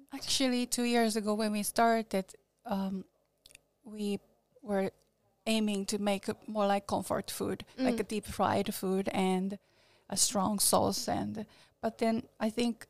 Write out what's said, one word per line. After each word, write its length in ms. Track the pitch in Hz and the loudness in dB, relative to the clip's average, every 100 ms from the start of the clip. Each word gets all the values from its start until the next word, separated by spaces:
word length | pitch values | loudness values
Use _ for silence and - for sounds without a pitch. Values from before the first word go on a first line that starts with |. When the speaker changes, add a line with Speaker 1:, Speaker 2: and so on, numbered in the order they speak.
| 277 | -14
Speaker 1:
Actually, 520 | 269 - - 262 247 247 | -10 -2 2 2 2 0
two 160 | - | 0
years 340 | 240 240 226 220 | 2 4 4 2
ago 160 | 208 | 0
when 180 | 208 214 | 0 0
we 120 | 208 | -2
started, 640 | 202 - 233 226 220 190 190 - _ _ 233 | 0 4 4 4 0 -2 -2 -10 _ _ -6
um, 380 | 196 190 190 - _ _ _ - - _ _ | -2 -2 -4 -10 _ _ _ -20 -20 _ _
we 360 | 226 214 202 202 - _ _ _ | -16 -6 -4 -4 -6 _ _ _
were 280 | 226 196 190 - _ _ _ _ 226 | -2 0 0 -6 _ _ _ _ -2
aiming 380 | 220 214 196 196 | 0 2 0 -2
to 120 | 208 | -2
make 300 | 202 196 - | 0 -2 -4
it 80 | - - | -8 -6
more 180 | 214 202 | 0 2
like 220 | 202 - | 2 0
comfort 420 | 196 196 - - | -4 -2 -4 -4
food, 360 | - 196 190 - - | -6 -4 -6 -8 -2
like 180 | 254 226 | 0 0
Speaker 2:
Mm. 40 | |
Speaker 1:
a 40 | |
deep 220 | 202 214 - | -2 -4 -4
fried 480 | - 196 202 202 | 0 2 2 0
food 360 | - 190 190 196 | -2 -2 0 0
and 500 | 196 190 185 190 202 _ _ _ _ - | 0 2 2 -2 -6 _ _ _ _ -6
a 60 | 196 | 0
strong 420 | - 202 196 202 | 2 2 0 2
sauce. 480 | - 196 196 196 - | 4 4 4 0 -2
And, 380 | 202 208 214 214 - - _ | -4 -4 -8 -12 -16 -20 _
but 180 | 226 - | -6 -2
then 240 | 226 226 - - | 0 0 -4 -4
I 100 | 220 | -2
think 380 | 226 240 226 | 0 0 -2